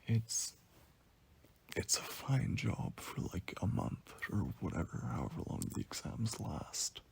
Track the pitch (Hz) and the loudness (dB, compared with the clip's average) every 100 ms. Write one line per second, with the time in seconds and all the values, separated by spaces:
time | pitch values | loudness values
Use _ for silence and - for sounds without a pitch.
0 | - 117 113 - - - - - - - | 6 4 4 0 -2 -6 -20 -20 -20 -20
1 | - - - - - - - - - - | -20 -20 -20 -20 -20 -20 -6 -2 2 2
2 | - - - 135 110 - 113 - - - | 2 -8 2 4 4 2 2 2 0 -4
3 | - - - 90 - - 95 - - - | -8 -4 -2 -2 -4 0 2 4 2 -2
4 | - - - 101 98 113 90 - 110 - | -8 -10 -2 0 0 0 -2 0 -2 -2
5 | 120 117 - - - - - - - - | -2 0 -2 -2 -4 -2 -2 -2 -4 -4
6 | - - 110 - - 78 - - - - | -6 -2 -2 0 -2 -4 -4 -2 -2 -4
7 | - | -16